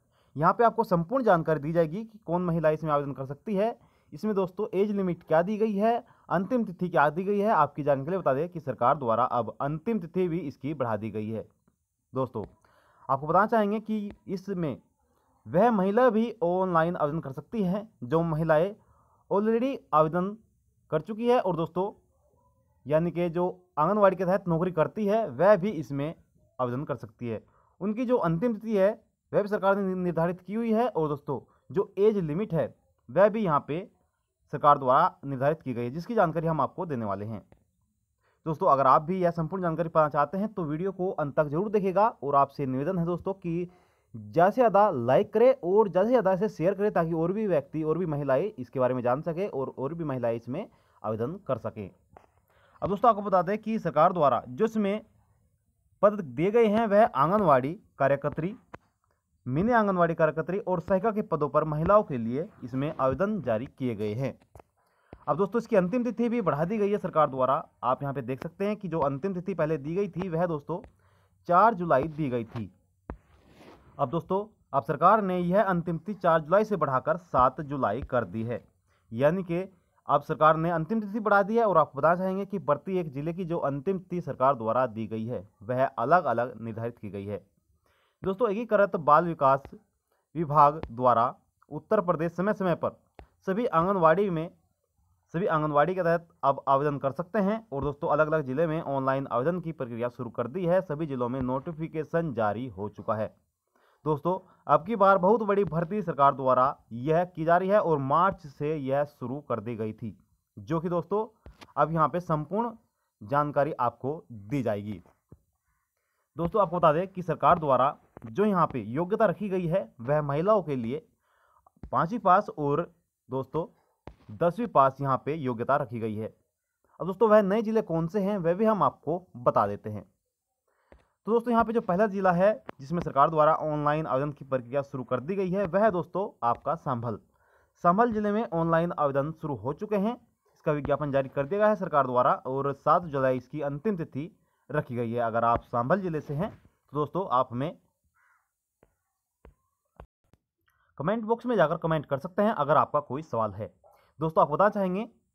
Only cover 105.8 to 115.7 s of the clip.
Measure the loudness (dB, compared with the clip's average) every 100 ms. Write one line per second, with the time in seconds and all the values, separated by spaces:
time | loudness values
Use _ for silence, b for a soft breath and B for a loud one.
105.8 | -4 -4 -4 2 4 4 2 4 2 0
106.8 | -12 -8 0 0 0 -2 2 2 4 2
107.8 | 2 0 2 2 2 0 -12 -8 -4 -4
108.8 | -2 -2 -2 -6 -10 -8 -6 -6 -6 -6
109.8 | -6 -8 -12 -12 _ _ _ -16 -6 -4
110.8 | -2 -4 -4 -4 -4 _ B B B B
111.8 | 0 2 0 0 -4 -4 -4 -6 -6 -8
112.8 | _ _ _ -18 -4 -2 0 0 -2 0
113.8 | -4 -4 -8 -8 -12 -18 -8 -4 -2 -4
114.8 | -6 -12 -14 _ _ -20 _ _ _